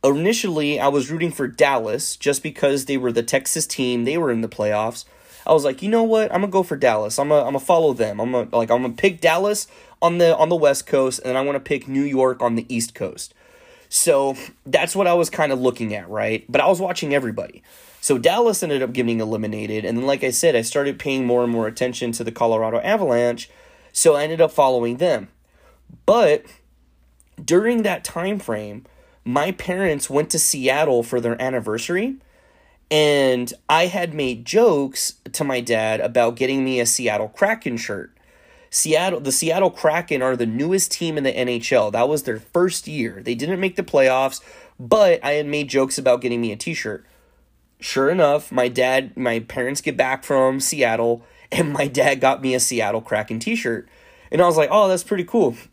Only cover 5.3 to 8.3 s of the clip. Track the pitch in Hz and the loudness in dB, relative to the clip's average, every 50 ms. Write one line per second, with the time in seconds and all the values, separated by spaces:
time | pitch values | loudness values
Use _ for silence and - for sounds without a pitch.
5.3 | - - - - 160 156 139 143 131 135 185 202 220 226 226 226 220 220 220 - | -20 -8 2 4 4 4 4 2 -2 -2 -2 0 2 2 2 4 2 2 2 0
6.3 | - 180 196 202 185 190 185 - 147 139 - 123 110 107 107 107 - - 139 147 | 0 -2 -2 0 0 0 0 0 -2 0 2 2 2 2 -2 -2 -2 -2 0 2
7.3 | 151 147 131 123 139 135 - - 180 165 165 151 127 120 113 107 101 104 113 123 | 4 2 2 2 -2 -4 0 2 2 4 4 2 2 2 -2 -2 -2 -4 -4 -2